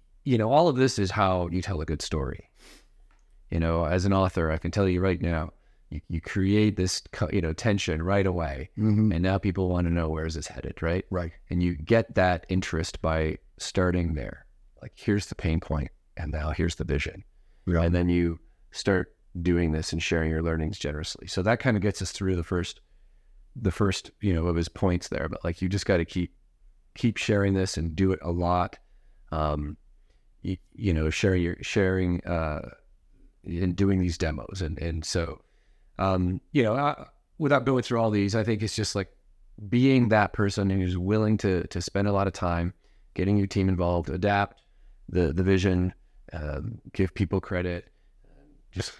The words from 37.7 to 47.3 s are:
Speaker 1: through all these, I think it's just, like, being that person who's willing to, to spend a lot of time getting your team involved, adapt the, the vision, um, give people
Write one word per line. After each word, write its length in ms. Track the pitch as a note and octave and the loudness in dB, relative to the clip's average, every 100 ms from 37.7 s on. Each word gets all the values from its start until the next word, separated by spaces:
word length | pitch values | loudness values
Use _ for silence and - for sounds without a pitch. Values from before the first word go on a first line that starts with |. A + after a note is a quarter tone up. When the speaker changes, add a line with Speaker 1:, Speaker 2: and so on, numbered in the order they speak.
| C3 | 0
Speaker 1:
through 180 | - A#2 | 2 0
all 100 | A2+ | 2
these, 260 | G#2 G2+ A2+ | 2 2 0
I 80 | |
think 180 | G#2+ G#2+ | 0 -2
it's 140 | G#2+ - | -2 -4
just, 180 | G#2 | -4
like, 160 | G2+ F#2+ _ _ _ - - G#2 | -4 -6 _ _ _ -20 -18 -2
being 420 | A#2+ C3+ C3 A2+ | 4 6 6 6
that 240 | G#2+ G2+ | 4 4
person 360 | - G2+ G#2 G2 | 2 0 2 0
who's 260 | F#2+ F#2 F#2 | 2 0 0
willing 400 | F#2 G#2+ G#2+ G#2+ | 0 2 2 2
to, 280 | G2+ F2+ - | 2 0 -2
to 140 | F2 | -6
spend 260 | - G2 G2+ | -4 -2 0
a 60 | |
lot 160 | G2 G2 | 2 0
of 40 | |
time 400 | - F2+ E2+ F2 - _ _ - | -2 -2 0 -2 -6 _ _ -10
getting 220 | - F#2 G2+ | -2 2 2
your 120 | G2 | 2
team 200 | G#2 F#2+ | 2 2
involved, 400 | F2+ F2 F2 E2 | 2 2 0 -2
adapt 540 | E2+ G2+ G2+ G2+ - _ _ - - - | 0 2 2 0 -6 _ _ -20 -20 -4
the, 240 | F2+ E2 | 0 2
the 100 | D#2+ | 2
vision, 500 | F#2 F#2+ F#2+ F2+ F2+ - _ - - | 4 4 4 2 0 -4 _ -20 -14
um, 480 | E2 D2 C#2+ A2 A2+ - | -10 -8 -6 -8 -12 -8
give 220 | - F#2+ | -2 -2
people 260 | - G2 | 0 -2